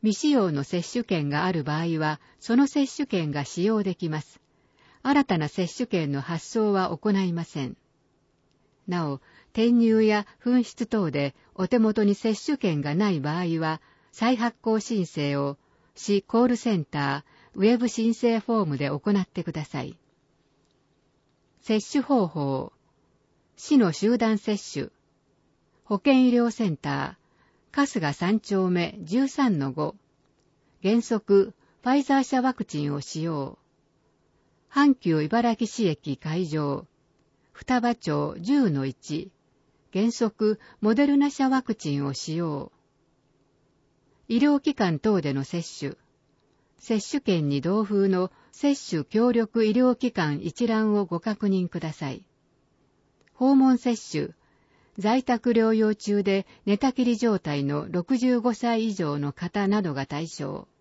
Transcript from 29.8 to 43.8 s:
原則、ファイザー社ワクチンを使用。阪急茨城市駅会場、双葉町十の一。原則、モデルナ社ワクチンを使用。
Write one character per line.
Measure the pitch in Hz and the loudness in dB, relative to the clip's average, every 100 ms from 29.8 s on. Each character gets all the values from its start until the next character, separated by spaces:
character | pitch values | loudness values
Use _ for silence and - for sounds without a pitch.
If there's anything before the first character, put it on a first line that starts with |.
| 151 - _ _ _ _ _ _ _ _ | -6 -8 _ _ _ _ _ _ _ _
原 | 185 233 | 0 0
則、 | - 220 - 196 202 - _ _ | 0 -4 4 4 4 -2 _ _
フ | 247 | 0
ァ | 277 | 0
イ | |
ザ | 269 277 | 2 0
ー | |
社 | 262 262 | 2 0
ワ | 254 | 0
ク | 254 214 | -2 -6
チ | 151 | -4
ン | 147 | -4
を | 143 | -6
使 | 143 160 | -8 -6
用。 | 165 156 135 - _ _ _ _ _ _ _ _ _ _ _ | -4 -4 -6 -10 _ _ _ _ _ _ _ _ _ _ _
阪 | - 285 262 | 2 4 4
急 | 175 160 | 2 0
茨 | 151 226 233 226 | 2 0 0 0
城 | 220 | -4
市 | - 208 | 0 0
駅 | 151 - 135 | 0 -6 -8
会 | 156 160 180 | -6 -4 -4
場、 | 156 147 143 - _ _ _ _ _ _ | -2 -2 -4 -8 _ _ _ _ _ _
双 | - - 254 | -20 -2 0
葉 | 240 | 0
町 | 233 - 147 147 165 | -2 -2 -2 -2 -6
十 | 175 285 240 | -2 2 2
の | 139 135 | 2 -4
一。 | 131 - 151 190 _ _ _ _ _ _ | -8 -8 -8 -8 _ _ _ _ _ _
原 | 185 226 | -2 -2
則、 | 233 226 - 214 214 - - | 0 -4 0 0 0 -6 -4
モ | 208 226 | 0 4
デ | 285 | 4
ル | 285 | 4
ナ | 285 | 2
社 | - 269 | 2 0
ワ | 262 | 0
ク | - 214 | -2 -6
チ | 160 143 | -4 -2
ン | 143 | -4
を | |
使 | 135 - 160 | -6 -6 -4
用。 | 170 147 - _ _ _ _ _ _ _ _ _ _ _ | -4 -6 -10 _ _ _ _ _ _ _ _ _ _ _